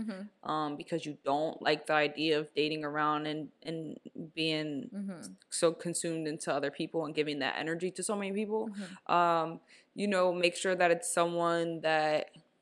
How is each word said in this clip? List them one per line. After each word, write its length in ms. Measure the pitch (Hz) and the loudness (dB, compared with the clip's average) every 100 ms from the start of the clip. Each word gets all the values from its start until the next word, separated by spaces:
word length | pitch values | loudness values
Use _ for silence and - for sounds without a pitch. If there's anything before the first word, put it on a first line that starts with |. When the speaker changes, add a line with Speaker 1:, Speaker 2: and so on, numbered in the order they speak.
| 220 190 208 - 139 | -8 -8 -12 -10 -4
Speaker 1:
Mm-hmm. 40 | |
Speaker 2:
um, 260 | 156 151 147 | -2 -2 -4
because 280 | 160 165 156 | -4 -4 -4
you 120 | 143 139 | -6 -2
don't 340 | 143 156 - | 0 0 -2
like 260 | - 151 - | 0 0 2
the 60 | |
idea 460 | 156 147 147 160 151 | 2 2 0 2 2
of 140 | 156 | 0
dating 320 | - 151 156 151 | 0 0 0 -4
around 400 | 151 151 151 151 | 0 0 0 -2
and, 260 | 151 143 - | -4 -8 -10
and 360 | 165 165 160 - - - 165 165 | -8 -8 -8 -10 -14 -12 -10 -2
being 540 | 160 156 151 143 - | 0 0 -2 -4 -6
Speaker 1:
Mm-hmm. 400 | 196 196 175 - 185 _ | -8 -8 -8 -12 -18 _
Speaker 2:
so 240 | - 170 | 2 2
consumed 540 | 165 175 165 170 165 156 | 2 -4 -4 -2 -4 -4
into 260 | 156 - | -4 -2
other 160 | 143 156 | -2 -2
people 340 | - 160 165 151 | -4 -4 -4 -2
and 80 | 151 | 0
giving 240 | 151 147 | -2 0
that 160 | 131 - | -2 -2
energy 320 | 151 170 180 | -2 -2 -4
to 120 | 185 | -4
so 120 | 180 202 | -4 -2
many 160 | 196 | -2
people. 360 | 196 214 220 226 | -2 -2 -2 -4
Speaker 1:
Mm-hmm. 420 | 202 185 185 - | -6 -10 -10 0
Speaker 2:
Um, 480 | 170 170 165 160 170 - - _ - | 4 4 4 0 -4 -14 -20 _ -4
you 120 | 202 | 0
know, 240 | 190 185 | 4 4
make 240 | 175 175 175 | 6 4 4
sure 200 | 190 185 | 2 4
that 160 | 175 | 6
it's 200 | 170 - | 4 2
someone 680 | - 170 170 170 170 170 165 | 2 2 2 2 2 0 -2
that 480 | 156 156 156 151 - - - _ | 2 4 4 2 0 -10 -20 _